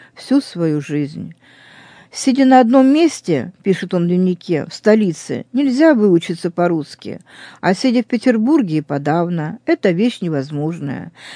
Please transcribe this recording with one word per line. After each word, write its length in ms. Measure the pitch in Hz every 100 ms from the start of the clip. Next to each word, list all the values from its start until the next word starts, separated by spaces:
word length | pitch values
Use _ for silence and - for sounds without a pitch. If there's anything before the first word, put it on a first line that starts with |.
| -
всю 280 | - - 269
свою 400 | - 170 165 151
жизнь. 540 | 143 147 143 160 - - _ _ - - - - _
«Сидя 300 | - - 262
на 160 | 262 262
одном 280 | 233 262 262
месте, — 680 | 294 330 - - 151 170 -
пишет 300 | - 180 185
он 100 | 185
в 40 | 175
дневнике, — 580 | 180 185 180 - 160 151
в 40 |
столице, 720 | - - 220 208 160 - 120 120
нельзя 400 | 240 285 247 320
выучиться 580 | 262 208 170 - 170 180
по-русски, 720 | 170 175 165 143 - - - - - - -
а 120 | -
сидя 300 | 190 262 240
в 20 | 226
Петербурге 720 | 240 - 233 220 311 202 156
и 40 |
подавно, 800 | 147 143 143 170 175 175 156 202 -
это 260 | 320 208
вещь 280 | 170 240 -
невозможная. 920 | 180 151 135 147 151 170 143 123 - - -